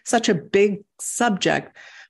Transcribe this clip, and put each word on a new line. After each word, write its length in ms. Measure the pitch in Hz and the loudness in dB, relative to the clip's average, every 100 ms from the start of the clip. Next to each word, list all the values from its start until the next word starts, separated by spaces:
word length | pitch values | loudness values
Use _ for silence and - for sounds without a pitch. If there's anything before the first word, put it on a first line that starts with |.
| - | -2
such 240 | 233 226 | 0 2
a 60 | 175 | -2
big 480 | - 196 202 190 - _ | 0 2 2 0 -10 _
subject, 760 | - - 240 190 165 143 - - - - - | -10 -2 -2 0 0 -2 -4 -18 -20 -20 -20